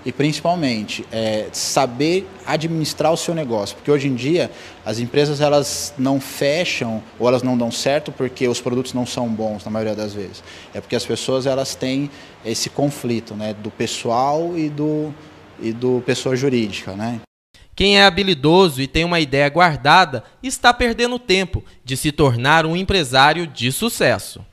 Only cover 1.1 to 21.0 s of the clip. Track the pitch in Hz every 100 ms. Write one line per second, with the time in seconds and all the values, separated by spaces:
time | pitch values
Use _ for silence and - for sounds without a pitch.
1.1 | 113 110 107 95 - - - 135 120 151
2.1 | 185 190 - - 151 160 165 151 - 151
3.1 | 165 - 170 143 113 101 - - 147 139
4.1 | 123 127 170 120 - - - - 113 120
5.1 | 139 147 143 147 143 139 - - - 131
6.1 | 139 135 - 143 151 175 - 120 110 -
7.1 | - 117 127 127 123 117 117 139 147 156
8.1 | - 127 127 123 117 - 123 131 127 120
9.1 | - 120 107 110 104 110 110 110 104 107
10.1 | 101 92 92 - - - 101 - 120 -
11.1 | 117 - 131 131 131 135 - 131 135 143
12.1 | - - - 110 113 - - 143 143 123
13.1 | 117 113 107 107 104 107 - 120 - 120
14.1 | 117 135 151 170 175 156 147 151 151 151
15.1 | 147 - - - - 113 113 127 127 123
16.1 | 131 135 127 139 127 107 95 - 95 113
17.1 | 117 - _ _ _ - - 190 202 196
18.1 | 175 196 160 143 175 190 131 139 156 170
19.1 | 170 151 139 143 151 180 143 131 170 175
20.1 | 131 - _ 254 - 240 247 240 220